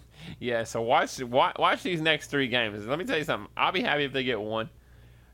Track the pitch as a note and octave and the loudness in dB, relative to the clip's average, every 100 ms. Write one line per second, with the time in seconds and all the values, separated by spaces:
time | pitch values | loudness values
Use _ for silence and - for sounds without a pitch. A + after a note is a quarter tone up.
0 | - - D#3+ - A#2+ A#2 A2 A2+ A#2 D3 | -20 -18 -16 -8 -2 0 0 -2 2 2
1 | B3+ - B2 B2 E3 - E3 C4 - E3+ | 2 -4 0 2 2 4 2 2 0 0
2 | D#3+ D3+ - C#3+ C3 B2 A2 G#2 G#2+ D3 | 2 0 0 -2 2 2 0 -2 -4 -4
3 | A#3+ D#3+ D3+ A#2 G2+ - C#3+ F3+ - D3 | -2 -2 -2 -4 -4 -2 0 2 0 0
4 | C#3 C3+ B2+ A2+ G#2+ A2 A2+ - - - | 0 0 0 -2 -2 -2 -4 -8 -20 -20
5 | - - - | -20 -20 -20